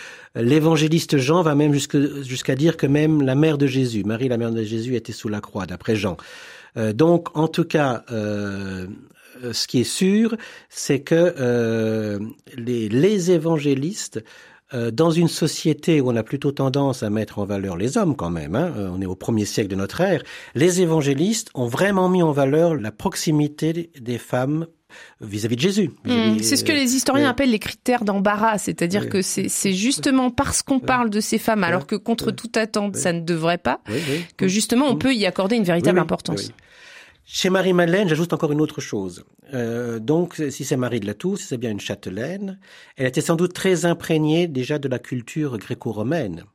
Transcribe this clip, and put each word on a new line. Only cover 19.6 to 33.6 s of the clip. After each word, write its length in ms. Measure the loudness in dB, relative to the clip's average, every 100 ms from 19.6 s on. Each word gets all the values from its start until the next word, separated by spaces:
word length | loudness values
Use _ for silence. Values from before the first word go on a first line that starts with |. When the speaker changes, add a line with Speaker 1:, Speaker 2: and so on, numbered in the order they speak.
| -2
Speaker 1:
de 80 | -2
notre 240 | -4 -2
ère, 220 | 0 0 -4 -18 -10 0
les 260 | 2 4
évangélistes 680 | 2 2 2 0 0 -2 -6
ont 140 | -6 -4
vraiment 420 | 0 2 2 2
mis 120 | 4
en 120 | 2
valeur 420 | 2 2 4 2 2
la 160 | -4
proximité 1000 | -4 -4 -2 0 2 0 -2 -4 -4 -8 -12
des 200 | -8 -8
femmes 500 | -4 -2 0 -4 -6 _ _ -20 -20 -18
vis-à-vis 340 | -8 -4 -2 0
de 60 |
Jésus, 300 | 0 0 -2 -4
Speaker 2:
Hmm, 60 | -2
Speaker 1:
vis-à-vis, 320 | 0 2 2
Speaker 2:
c'est 140 | 0 0
ce 80 | 0
que 80 |
Speaker 1:
euh, 20 | 0
Speaker 2:
les 200 | 2 2
historiens 260 | 2 2 2
Speaker 1:
oui. 20 |
Speaker 2:
appellent 220 | 2 2
les 80 | 0
critères 440 | -4 -8 -2 0
d'embarras, 540 | 0 0 0 2 2 0
c'est-à-dire 460 | -4 -2 -2 -2
Speaker 1:
Oui. 60 | -2
Speaker 2:
que 120 | -2
c'est, 260 | -2 -2 -4
c'est 240 | -2 0
justement 600 | 0 0 0 2 2 2
parce 320 | 0 -2 -2
qu'on 160 | 0 0
Speaker 1:
Oui. 60 | 2
Speaker 2:
parle 240 | 0 2
de 100 | 0
ces 160 | 0 0
femmes, 220 | 0 0
Speaker 1:
Oui. 60 | 2
Speaker 2:
alors 220 | 0 -2
que 80 | -6
contre 320 | -2 -2 -2
Speaker 1:
Oui. 80 | -4
Speaker 2:
toute 220 | -4 -2
attente, 380 | 0 -2 -2 -2
Speaker 1:
Oui. 60 |
Speaker 2:
ça 120 | -2
ne 80 | -2
devrait 360 | -2 0 0
pas, 220 | 0